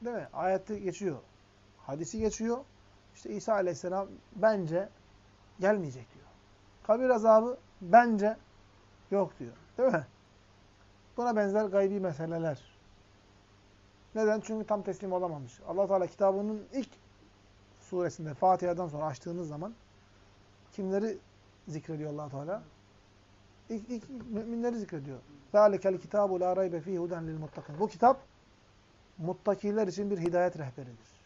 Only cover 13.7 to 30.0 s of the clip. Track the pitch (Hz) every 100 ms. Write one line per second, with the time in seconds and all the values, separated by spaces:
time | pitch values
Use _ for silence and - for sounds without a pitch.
13.7 | - - _ - 220 214 214 214 220 208
14.7 | 208 196 180 190 180 180 147 123 - -
15.7 | 180 190 196 175 - 196 196 214 214 -
16.7 | 269 220 - - - - - - - -
17.7 | - - 180 175 - 156 131 185 180 180
18.7 | 175 170 147 156 131 175 175 160 147 202
19.7 | 226 - - - - - - - _ -
20.7 | - 190 196 220 190 - - - - -
21.7 | 147 160 151 151 147 147 139 151 220 -
22.7 | - - - - - _ - - - -
23.7 | 220 226 233 - 254 - 214 226 233 240
24.7 | 233 202 160 139 127 - - - 208 208
25.7 | 190 190 185 - 208 202 180 180 185 190
26.7 | 170 165 180 170 170 160 156 151 - -
27.7 | 147 214 - - 262 - _ _ _ _
28.7 | - _ - - - 165 180 208 196 202
29.7 | 214 196 180